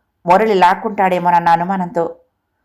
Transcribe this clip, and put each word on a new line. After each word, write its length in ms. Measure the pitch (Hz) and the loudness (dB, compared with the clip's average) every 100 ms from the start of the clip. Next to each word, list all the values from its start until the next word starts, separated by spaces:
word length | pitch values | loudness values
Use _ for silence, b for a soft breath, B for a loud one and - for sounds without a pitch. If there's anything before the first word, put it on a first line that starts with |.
| _ _ 170 | _ _ 0
మురళి 280 | 185 220 | 2 2
లాక్కుంటాడేమోనన్న 960 | 196 180 190 220 202 190 180 175 175 170 | 2 2 0 -4 -2 -2 0 0 0 2
అనుమానంతో. 680 | 165 180 190 175 170 165 - _ _ _ _ | 0 0 -4 -4 -4 -6 -8 _ _ _ _